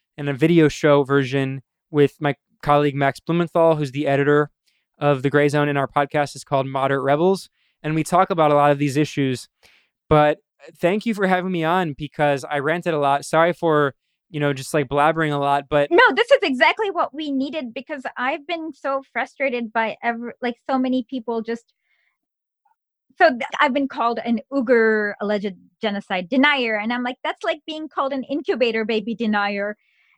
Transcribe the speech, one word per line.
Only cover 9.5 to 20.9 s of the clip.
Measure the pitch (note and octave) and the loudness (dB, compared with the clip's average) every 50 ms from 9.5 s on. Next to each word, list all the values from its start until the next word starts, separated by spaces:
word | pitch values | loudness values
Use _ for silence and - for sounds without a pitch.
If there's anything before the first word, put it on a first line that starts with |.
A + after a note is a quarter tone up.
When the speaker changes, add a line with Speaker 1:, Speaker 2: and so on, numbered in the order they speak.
| _ _ _ _ _ _ _ _ _ _ _ - | _ _ _ _ _ _ _ _ _ _ _ 2
Speaker 1:
But | D#3 D3+ D3+ D3+ D3+ - _ _ _ _ - D#3 E3 - | 4 4 4 4 2 -2 _ _ _ _ -20 -20 -12 -4
thank | - E3+ F#3+ G#3+ - | -2 0 0 0 -2
you | A#3 A3 | -4 -4
for | G3 G3+ F#3 | -2 0 0
having | F#3 F3+ F3+ F#3 | 0 0 0 -2
me | F#3 E3+ D#3+ | -2 -2 0
on | D#3 E3+ F#3 F#3 D#3+ C#3+ | 0 0 0 0 -2 -6
because | - D3+ C#3+ _ - D3+ D3 C#3+ C3+ B2+ | -8 -10 -10 _ 0 0 2 0 0 -2
I | - D3+ D3 | -6 -6 -4
ranted | C3+ D3 D#3+ F3 E3+ F3+ D#3+ | -2 -2 -2 -2 -2 -2 -2
a | D3+ | 0
lot. | C#3+ C#3 C#3 C#3+ C#3 | 2 2 2 0 -2
Sorry | - - D#3+ E3 F3 | 0 2 2 2 2
for, | E3+ - - E3 D#3 D3 D3 C#3 B2+ _ _ _ _ _ _ _ | 2 0 0 0 2 2 2 0 -2 _ _ _ _ _ _ _
you | - D3+ | -6 -2
know, | D3 C#3+ C#3 | -2 -2 -2
just, | C3 C3+ - - | -2 -6 -4 -2
like, | D#3+ C#3 A#2+ | -2 -2 0
blabbering | C3+ C#3+ C#3+ D#3 D#3+ D#3+ D#3+ D3+ D3 | 0 2 2 2 2 2 0 -2 -2
a | C#3+ | -2
lot, | C#3 C#3+ C#3+ C#3+ C#3+ - | 0 0 0 0 -2 0
but | D3+ D3 C#3+ D3 | 0 0 2 2
Speaker 2:
No, | E4+ F#4 B4+ A4+ C4+ | 4 4 4 4 4
this | D#4 A#4+ - | 2 0 2
is | C#5 B4+ - | 2 2 2
exactly | E4+ C4+ B3 D#4+ D#4+ F4+ - A4 G4 | 0 0 2 2 2 2 0 -2 -4
what | E4 F4 D#4 - - | -2 -2 -4 -4 -4
we | C#4+ D#4+ D4 | -8 -8 -6
needed | C#4 C4+ C4 D4 C4+ D#4+ C#4 A#3+ A3 | -4 -4 -4 -4 -6 -8 -10 -8 -10
because | C4+ B3+ - D#4+ C#4 B3 - - | -12 -12 -12 -12 -10 -10 -12 -10
I've | - B3 C4 D4 E4 C#4+ - | -6 -6 -4 -4 -6 -6 -8
been | F4 E4 D#4+ D#4+ D4 | -8 -8 -8 -10 -12
so | _ - C#4+ C#4 C4+ C4+ _ | _ -8 -6 -6 -6 -6 _
frustrated | - A#3 A#3+ C4 _ - C#4+ C#4 A#3+ B3 A#3+ A3 - | -6 -6 -6 -6 _ -4 -4 -4 -4 -4 -6 -4 -4
by | A#3 A3+ A3 - - | -4 -4 -4 -4 -6
ever, | - A#3 A#3 A#3 A#3 A#3+ - - | -4 -6 -6 -6 -8 -12 -12 -8
like, | - B3 A#3 _ _ - | -8 -8 -8 _ _ -4
so | C4+ C4 | -2 -2
many | B3+ B3+ | 0 0